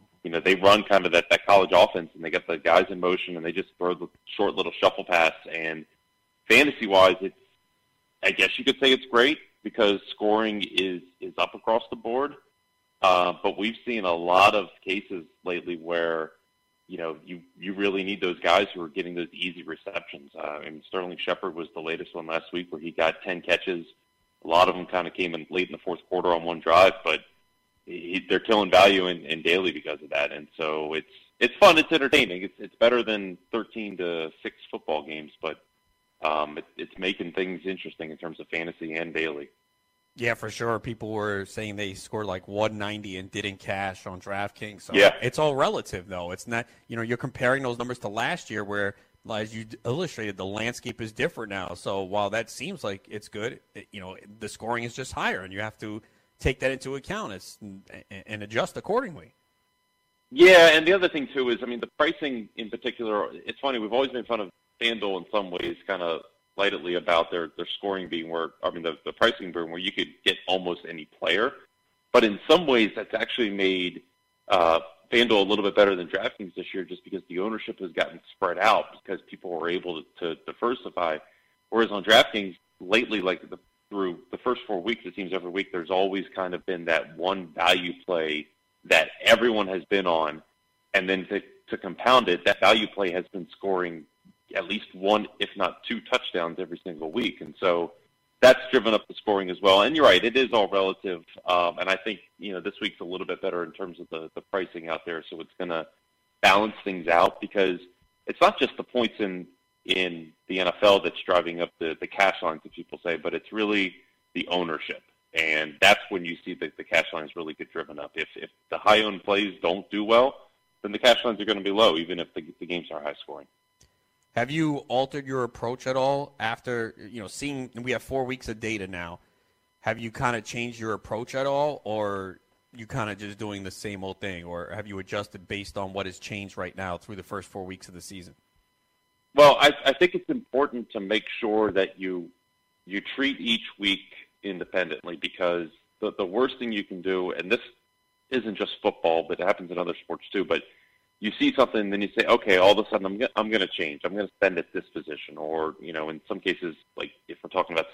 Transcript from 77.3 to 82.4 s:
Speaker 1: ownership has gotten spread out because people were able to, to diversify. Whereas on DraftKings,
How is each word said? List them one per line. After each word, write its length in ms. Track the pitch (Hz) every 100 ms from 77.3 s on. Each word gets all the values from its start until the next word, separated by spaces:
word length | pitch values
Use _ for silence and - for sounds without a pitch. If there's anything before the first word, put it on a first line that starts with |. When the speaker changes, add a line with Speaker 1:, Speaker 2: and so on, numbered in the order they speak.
| 87
Speaker 1:
ownership 400 | 101 110 - 110
has 120 | 92
gotten 280 | 80 80 87 -
spread 280 | - 92 85
out 440 | 104 98 78 -
because 160 | - 92 -
people 220 | 98 92
were 200 | 85 85
able 340 | 90 87 80
to, 320 | 76 - 85 78
to 60 | -
diversify. 720 | - 117 123 - 87 85 78 - _ _ _ _
Whereas 220 | 110 113
on 120 | 101
DraftKings, 540 | 90 113 - 110